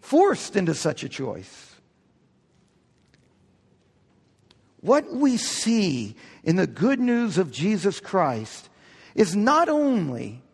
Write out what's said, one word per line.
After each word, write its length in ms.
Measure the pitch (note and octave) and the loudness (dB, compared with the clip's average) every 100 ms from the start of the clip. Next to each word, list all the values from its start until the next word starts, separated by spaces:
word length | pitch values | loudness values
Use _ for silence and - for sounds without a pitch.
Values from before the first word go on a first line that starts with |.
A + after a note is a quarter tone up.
forced 560 | - D4 G4 C#4 - G3+ | 2 4 4 2 -2 -2
into 180 | F3+ | -2
such 280 | D3+ E3 D3 | -2 -2 -4
a 60 | C#3 | -8
choice. 680 | - C3 G2+ G2+ - - - _ _ _ _ _ _ _ _ _ _ _ _ _ _ _ _ _ _ _ _ _ _ _ _ _ _ _ _ _ _ | -8 -8 -8 -14 -20 -20 -20 _ _ _ _ _ _ _ _ _ _ _ _ _ _ _ _ _ _ _ _ _ _ _ _ _ _ _ _ _ _
What 280 | - C#4 D4+ | 2 2 2
we 240 | B3+ C#4 A#3+ | 0 0 0
see 760 | - - - A3+ G3 C3 G#2 A2 - - | -4 -4 0 2 2 -2 -4 -12 -20 -10
in 140 | - F3 | 0 0
the 100 | D#3+ | 0
good 340 | A2 G3+ C4+ | 0 0 2
news 380 | B3 A#3+ A#3 D#3+ | 0 0 0 -2
of 120 | F3+ | -2
Jesus 500 | A2+ E3+ G#3+ F3+ - | -2 -2 0 -2 -4
Christ 680 | - F#3+ D#3 A#2 A2 - - _ - - - | -2 0 0 -2 -8 -14 -20 _ -20 -20 -16
is 200 | - G#3 | 0 2
not 360 | F#3+ G#3+ D4+ E4+ | 2 2 2 2
only 720 | D4+ C#4+ B3 D#3 B2 A2+ A#2 _ | 2 2 0 -2 -6 -10 -14 _